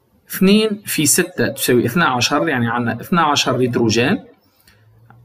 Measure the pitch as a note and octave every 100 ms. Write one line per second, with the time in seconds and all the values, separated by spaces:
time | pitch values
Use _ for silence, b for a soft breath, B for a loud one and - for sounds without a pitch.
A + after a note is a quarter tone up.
0 | _ _ - - F#3+ G#3+ A3 G#3 - -
1 | D3 - E3+ - A#2 - - B2 A2+ F3+
2 | D#3+ B2+ A#2+ D3 E3 C3 A#2 A#2+ A#2+ -
3 | - F3 D#3 C#3 C#3+ B2+ B2+ B2 A#2 G#2+
4 | C3 A3 - _ _ b b b b _
5 | - -